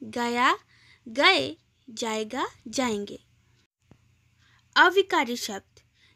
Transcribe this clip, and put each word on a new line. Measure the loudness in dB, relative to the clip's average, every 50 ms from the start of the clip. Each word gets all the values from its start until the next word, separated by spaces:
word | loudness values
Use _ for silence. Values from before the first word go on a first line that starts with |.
| -16
गया, | -10 -6 -4 -2 -2 0 2 2 2 2 0 _ _ _ _ _ _ _ _ -18
गए, | -10 -2 4 4 4 6 4 0 -4 -8 _ _ _ _ _ _ -18
जाएगा, | -10 -8 -6 -4 -4 -6 -6 -6 -6 -6 -6 -6 -8 _ -18 -10
जाएंगे। | -4 -2 -2 0 -2 -4 -6 -10 -14 -18 _ _ _ _ _ _ _ _ _ _ _ _ _ _ -20 _ _ _ _ _ _ _ _ _ _ _ _ _ _ _ 4
अविकारी | 4 4 6 6 2 2 2 0 -2 0 -2 -4
शब्द, | -6 -6 -10 -10 -12 _ _ _ -20 _ _ _ _ _ _ _